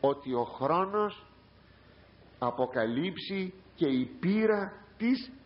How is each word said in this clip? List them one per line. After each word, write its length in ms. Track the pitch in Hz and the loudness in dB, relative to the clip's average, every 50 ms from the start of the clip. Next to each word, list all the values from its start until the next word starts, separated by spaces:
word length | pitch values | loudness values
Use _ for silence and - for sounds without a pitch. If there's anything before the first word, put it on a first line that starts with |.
ότι 320 | - 139 139 139 - 131 127 | 4 2 2 0 -4 -2 -2
ο 100 | 120 120 | -2 -2
χρόνος 800 | - - - 131 139 160 175 190 190 196 214 208 208 190 - - - - - - - - - - - - - - - - - - - - - - - - - | -2 -4 -4 0 2 2 2 0 0 0 0 0 -2 -4 -10 -18 -20 -20 -20 -20 -20 -20 -20 -20 -20 -20 -20 -20 -20 -20 -20 -20 -20 -20 -20 -20 -20 -10 -4
αποκαλύψει 1160 | 123 120 120 - 127 123 - 127 113 113 117 131 165 190 180 - - - 196 190 185 180 - - - - - | -4 -2 0 0 -2 0 0 0 0 0 0 0 -2 -2 -4 -6 -8 -6 -4 -4 -4 -4 -8 -14 -20 -20 -2
και 120 | - 170 | 0 2
η 180 | 143 131 127 127 120 - - | 2 2 2 0 -2 -6 -2
πείρα 520 | - 180 202 214 220 220 214 208 196 190 - - - - - | 0 2 2 4 4 4 4 2 0 -4 -8 -16 -20 -20 -8
της 360 | - 214 240 262 - - - - - - | -2 2 2 2 2 0 -12 -18 -20 -20